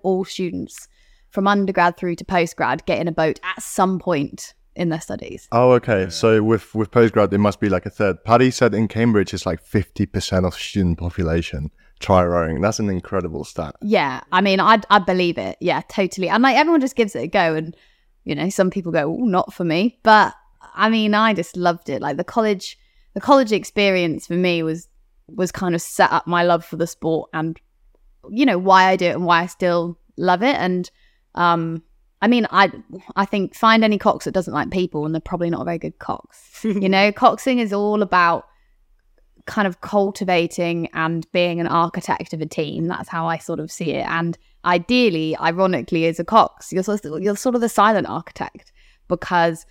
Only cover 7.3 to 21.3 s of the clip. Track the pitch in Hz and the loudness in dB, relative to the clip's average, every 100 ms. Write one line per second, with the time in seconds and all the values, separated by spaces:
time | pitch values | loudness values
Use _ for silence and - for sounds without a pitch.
7.3 | 101 104 98 104 90 98 - 104 87 - | 4 2 2 0 0 -2 -2 -2 0 2
8.3 | 120 127 - 120 107 110 110 120 104 95 | 4 4 2 2 2 -2 0 2 2 0
9.3 | 95 92 82 _ 107 - - 98 98 - | -4 -6 -6 _ -2 -2 -4 -4 -4 -2
10.3 | 92 90 - - 101 90 82 87 90 82 | 0 0 -4 -6 -2 0 0 -4 -4 -2
11.3 | 82 85 71 151 _ _ - - 92 87 | -2 -2 -8 -10 _ _ -8 2 4 4
12.3 | 87 80 71 98 110 104 92 - 95 87 | 2 0 0 -2 -2 -4 -4 -4 -4 -4
13.3 | 76 78 - 76 - 208 220 139 131 - | -8 -10 -10 -10 -8 -2 0 -2 -6 -4
14.3 | 180 196 190 180 220 - 208 185 185 175 | 0 2 4 4 4 6 2 4 0 0
15.3 | 160 95 - 175 147 - - 185 - 175 | -2 -6 -6 -4 -4 -4 -4 -4 -2 -2
16.3 | 214 262 262 311 330 262 - 214 - 147 | 2 4 4 4 2 2 0 -2 -2 -2
17.3 | 196 170 156 160 - _ _ _ _ - | 0 2 0 -6 -12 _ _ _ _ -8
18.3 | 147 170 - 185 196 170 165 147 175 247 | -4 -2 2 0 0 -2 -2 -2 -2 0
19.3 | 180 - - 175 160 226 - 220 214 196 | 0 -2 -4 -2 0 -2 0 4 6 4
20.3 | - _ _ - - 214 226 214 208 220 | -2 _ _ -12 -2 0 2 2 2 2